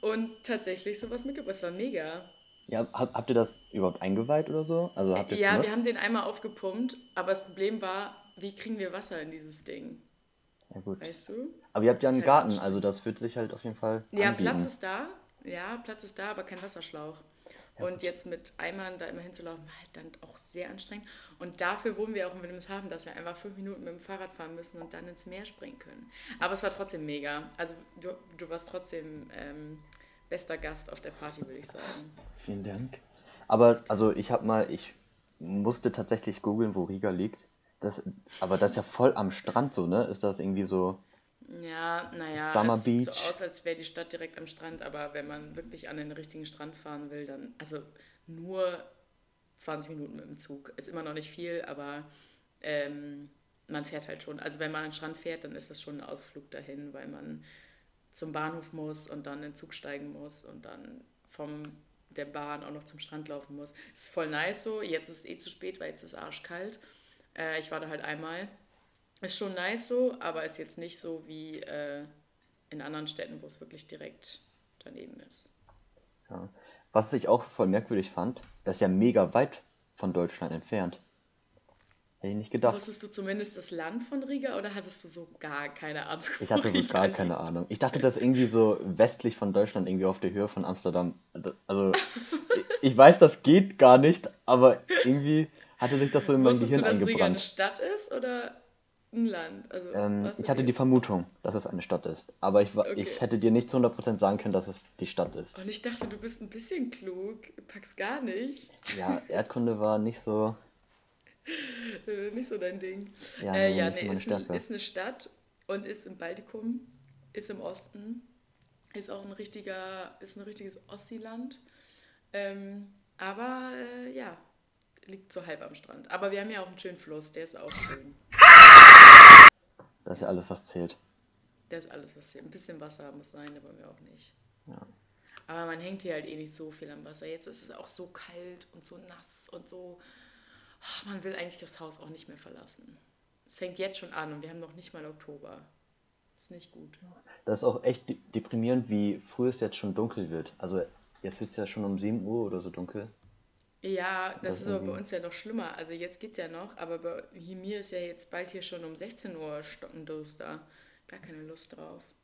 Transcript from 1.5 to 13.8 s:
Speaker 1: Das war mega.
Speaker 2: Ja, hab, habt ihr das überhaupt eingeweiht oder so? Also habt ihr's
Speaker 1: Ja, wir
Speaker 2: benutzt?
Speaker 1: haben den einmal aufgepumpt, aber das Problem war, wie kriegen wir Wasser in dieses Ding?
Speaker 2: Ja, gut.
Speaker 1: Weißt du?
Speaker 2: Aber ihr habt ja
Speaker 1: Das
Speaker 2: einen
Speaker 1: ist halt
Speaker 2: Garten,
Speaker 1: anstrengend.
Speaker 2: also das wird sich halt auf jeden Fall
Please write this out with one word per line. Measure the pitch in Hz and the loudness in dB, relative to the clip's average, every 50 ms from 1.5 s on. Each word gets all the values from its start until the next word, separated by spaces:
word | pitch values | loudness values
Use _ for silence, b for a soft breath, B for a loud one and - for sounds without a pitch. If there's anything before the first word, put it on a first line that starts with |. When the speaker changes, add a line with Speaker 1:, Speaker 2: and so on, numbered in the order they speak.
| 196 | -12
Speaker 1:
Das | 190 180 | -10 -10
war | 175 | -12
mega. | 175 185 220 269 - 175 156 156 160 175 185 - - _ _ _ _ _ _ | -8 -8 -8 -6 -6 -8 -8 -8 -12 -14 -16 -20 -20 _ _ _ _ _ _
Speaker 2:
Ja, | - - 110 117 - - | -8 -6 -6 -6 -6 -4
hab, | - 127 123 - | -6 -6 -6 -6
habt | 120 113 - | -10 -6 0
ihr | 131 | 0
das | 117 113 113 - - - - | 0 0 0 -4 -20 -20 -12
überhaupt | - 110 95 92 90 - | -6 -2 -2 -2 -2 -4
eingeweiht | 90 95 98 104 117 127 147 151 156 - | -6 -4 -4 -4 -2 -2 -2 -2 -2 -4
oder | 151 156 156 | -6 -6 -4
so? | 156 165 165 175 175 - | -4 -4 -4 -4 -6 -6
Also | 190 196 190 185 | -4 -2 -2 0
habt | 185 202 - | -2 -2 -4
ihr's | 202 202 | -4 -2
Speaker 1:
Ja, | 202 196 | 0 0
wir | 208 | 0
Speaker 2:
benutzt? | - - 208 214 | 0 -2 -2 -4
Speaker 1:
haben | 233 233 | -4 -4
den | 240 233 | -4 -4
einmal | - - 208 233 220 202 | -4 -4 -4 -4 -4 -6
aufgepumpt, | - 214 - - 214 202 - - 190 185 220 247 254 - - - - _ | -6 -10 -10 -14 -14 -14 -10 -10 -10 -8 -6 -8 -8 -8 -12 -20 -12 _
aber | 180 180 180 | -8 -4 -4
das | 190 190 190 | -6 -6 -6
Problem | - 175 185 190 208 220 220 | -16 -10 -6 -6 -6 -6 -6
war, | 196 185 185 196 202 - - - - - _ | -8 -8 -8 -8 -10 -12 -16 -20 -20 -20 _
wie | - 185 202 196 | -16 -16 -16 -16
kriegen | - - 220 226 214 | -14 -12 -12 -10 -10
wir | 190 180 | -10 -10
Wasser | 175 190 196 - 185 165 | -10 -12 -14 -12 -14 -14
in | 151 156 | -14 -14
dieses | 160 160 151 156 156 156 - | -16 -18 -20 -20 -20 -20 -18
Ding? | - - - - - - - - _ _ _ _ _ _ _ _ _ _ _ _ _ - | -16 -18 -16 -16 -18 -20 -20 -20 _ _ _ _ _ _ _ _ _ _ _ _ _ -20
Speaker 2:
Ja, | 98 | -16
gut. | 95 - 190 190 | -12 -12 -12 -12
Speaker 1:
Weißt | 160 165 170 - - - | -14 -18 -18 -18 -18 -16
du? | 196 233 262 320 - - _ _ _ | -14 -14 -14 -14 -16 -20 _ _ _
Speaker 2:
Aber | - - | 0 2
ihr | 117 | 2
habt | 123 - | 2 2
ja | - 131 | 0 0
Speaker 1:
Das | 131 | 0
Speaker 2:
einen | 131 | 0
Speaker 1:
ist | |
halt | 110 | 2
Speaker 2:
Garten, | - 139 151 - | 4 4 4 2
Speaker 1:
anstrengend. | 110 104 98 - | 0 -6 -4 -4
Speaker 2:
also | 98 98 101 | -6 -6 -4
das | 95 101 98 - - | -4 -4 -6 -6 -10
wird | 113 107 - | -12 -12 -10
sich | 113 117 - | -12 -12 -10
halt | 123 113 107 - | -10 -10 -10 -12
auf | - - | -14 -14
jeden | 120 107 | -14 -14
Fall | - | -8